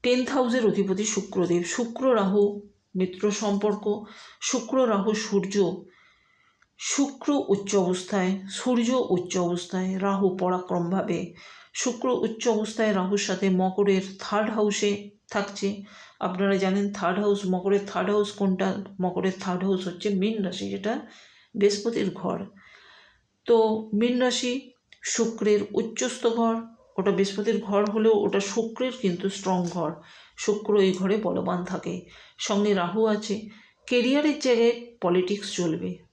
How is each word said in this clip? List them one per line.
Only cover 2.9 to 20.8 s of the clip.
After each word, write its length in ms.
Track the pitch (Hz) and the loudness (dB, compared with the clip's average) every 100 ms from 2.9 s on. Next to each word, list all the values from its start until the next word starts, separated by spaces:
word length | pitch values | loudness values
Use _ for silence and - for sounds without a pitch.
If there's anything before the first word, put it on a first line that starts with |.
| 185 | -2
মিত্র 340 | 185 - 208 | -2 0 -2
সম্পর্ক, 720 | 202 214 202 214 202 214 208 - - - - | 0 0 0 0 0 -2 -4 -6 -18 -20 -8
শুক্র 480 | - 262 - 262 254 | -2 -2 0 2 2
রাহু 260 | 202 196 | 2 2
সূর্য, 720 | 202 - 202 185 202 175 180 - _ _ _ _ _ _ _ _ _ | 0 0 0 0 0 0 0 -12 _ _ _ _ _ _ _ _ _
শুক্র 680 | - - 277 - - 285 - | -6 -2 -2 -2 -2 0 2
উচ্চ 280 | 196 - 202 | -2 2 0
অবস্থায়, 640 | 180 180 - 202 185 196 - | 2 -2 -2 -2 0 -2 -6
সূর্য 560 | - 254 240 233 254 - | -6 0 0 2 0 2
উচ্চ 260 | 180 175 190 | 0 0 -2
অবস্থায়, 640 | 175 175 - 190 185 190 | 0 -2 -4 -4 -2 -2
রাহু 360 | 196 196 196 185 | 0 2 0 2
পরাক্রমভাবে, 960 | 185 180 180 180 170 190 202 175 - - - - - - | 0 0 -2 -2 0 0 0 -2 -4 -12 -20 -20 -16 -4
শুক্র 320 | 254 233 262 | -4 -2 0
উচ্চ 400 | 240 214 220 240 | 0 -2 -2 0
অবস্থায় 460 | 214 214 - 220 | 0 -2 0 2
রাহুর 240 | 202 185 202 | 2 0 0
সাথে 320 | 202 185 196 | 0 0 2
মকরের 520 | 185 185 185 202 190 190 - | 4 2 2 2 2 0 -10
থার্ড 320 | - 208 214 | -4 0 0
হাউসে 600 | 226 214 202 208 202 - _ _ | 0 0 2 0 -2 -6 _ _
থাকছে। 540 | 214 196 - 196 208 - - - _ | -6 -6 -4 -4 -4 -12 -20 -20 _
আপনারা 360 | 190 185 196 196 | -6 0 0 2
জানেন 360 | 190 196 202 | 2 0 0
থার্ড 260 | 202 175 185 | -2 -2 0
হাউস, 220 | 208 202 196 | 2 0 0
মকরের 340 | 180 190 202 196 | 0 2 0 0
থার্ড 240 | 185 185 | -4 0
হাউস 220 | 208 208 | 0 0
কোনটা? 520 | - 196 185 190 185 190 - | 0 0 2 0 -2 -8 -4
মকরের 320 | 180 175 190 185 | -2 0 -2 -2
থার্ড 240 | 185 180 | -4 -2
হাউস 220 | 190 185 185 | 0 0 -2
হচ্ছে 220 | 175 214 | -6 -2
মীন 360 | 196 202 226 | 0 0 -2
রাশি, 260 | 185 - 196 | -4 -4 -6
যেটা 360 | 196 | -6